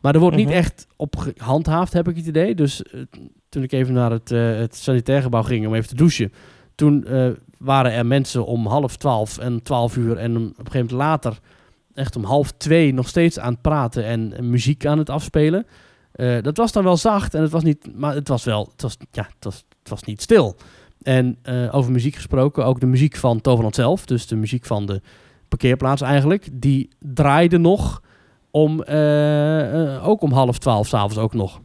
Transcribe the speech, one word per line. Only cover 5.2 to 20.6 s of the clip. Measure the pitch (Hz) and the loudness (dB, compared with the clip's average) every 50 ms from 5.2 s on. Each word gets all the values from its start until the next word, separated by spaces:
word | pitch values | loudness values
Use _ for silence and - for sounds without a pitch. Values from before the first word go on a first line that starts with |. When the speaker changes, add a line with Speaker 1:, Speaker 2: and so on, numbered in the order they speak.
| 135 | 0
Speaker 1:
gebouw | 127 120 113 110 | 0 0 0 0
ging | - 131 113 107 | 0 -2 -2 -2
om | 107 113 | 0 -2
even | 113 110 - | -2 -2 -4
te | 127 | 0
douchen, | 123 156 170 151 - 113 98 _ - - - - _ _ _ _ | 2 4 4 4 2 -4 -4 _ -12 -20 -20 -20 _ _ _ _
toen, | - 147 151 147 147 - | 0 2 4 4 2 0
eh, | - 127 131 127 127 123 - _ - _ _ | -2 -2 0 0 0 -2 -4 _ -20 _ _
waren | 127 131 135 135 131 127 110 | -4 0 2 2 2 2 0
er | 117 120 | 0 0
mensen | 120 127 139 135 - - 127 107 | 2 2 0 0 0 -2 -4 -4
om | - 120 120 113 | -2 -2 -2 -2
half | 104 113 143 143 123 - | 0 0 0 -2 -2 -6
twaalf | - - 147 123 110 110 110 - - | -4 -2 -2 0 0 -2 -4 -6 -8
en | - 127 120 117 113 | -6 -6 -6 -6 -4
twaalf | - 139 123 117 120 110 | -2 -2 0 0 0 -2
uur | 123 120 113 117 | -2 -2 -2 -2
en | - - 117 117 | -2 -2 -4 -2
op | 117 113 | -2 -4
een | 110 - | -4 -8
gegeven | - - - - | -12 -16 -6 -4
moment | 135 120 113 | -2 -2 -2
later | 123 123 139 151 156 147 - 123 107 - _ _ _ _ _ _ _ _ _ _ _ | -2 -2 0 0 0 0 -2 -6 -8 -8 _ _ _ _ _ _ _ _ _ _ _
echt | - 139 - - | -8 -8 -6 -6
om | 127 107 | -6 -4
half | 95 131 143 147 139 - | 0 0 0 0 -2 -6
twee | _ - 151 156 165 165 147 131 | _ -2 2 4 4 4 4 2
nog | 127 127 - | 0 -2 -2
steeds | - 175 170 170 - - | 0 2 2 2 0 -2
aan | - 123 120 | -6 -6 -6
het | 117 _ | -2 _
praten | 156 151 147 131 117 - 127 110 | 0 0 0 -2 -2 -2 -4 -4
en, | 107 117 117 113 107 - | -4 -4 -4 -4 -6 -8
en | - 123 120 | -6 -4 -2
muziek | 120 123 110 127 147 - - | -2 0 0 0 -2 0 0
aan | 143 147 151 | 0 0 0
het | 156 147 | -2 -2
afspelen. | 135 131 - - - 165 151 156 170 190 226 _ _ _ _ _ _ _ _ _ _ | -4 -6 -6 -2 0 2 2 4 2 0 -4 _ _ _ _ _ _ _ _ _ _
Eh, | - - 123 123 120 101 | -4 -2 0 0 0 -2
dat | 139 151 | -2 0
was | 180 233 226 - | 0 0 0 2
dan | 214 196 | 2 2
wel | 185 180 | 4 2
zacht | 165 - 226 214 202 196 - - | 4 2 2 2 2 -2 -2 0
en | 156 160 | 0 0
het | 156 | 0
was | 156 170 160 | 0 0 2
niet, | 165 147 - _ - - | 2 0 0 _ -18 -12
maar | 101 139 147 143 | -6 -6 -4 -4
het | 147 143 - | -4 -4 -2
was | 139 120 - | -4 -2 -2
wel, | 123 110 104 101 - _ | -2 -2 -2 -4 -6 _
het | _ - | _ -8
was, | 123 - - - - _ | -8 -8 -10 -20 -14 _
ja, | - 104 - - | -10 -10 -10 -12
het | _ - | _ -12
was, | 107 101 - _ _ _ _ | -12 -12 -12 _ _ _ _
het | _ - | _ -14
was | 107 - - | -14 -12 -10
niet | - 107 107 - | -12 -10 -10 0
stil. | - 226 214 147 104 90 _ | 4 4 4 4 4 -2 _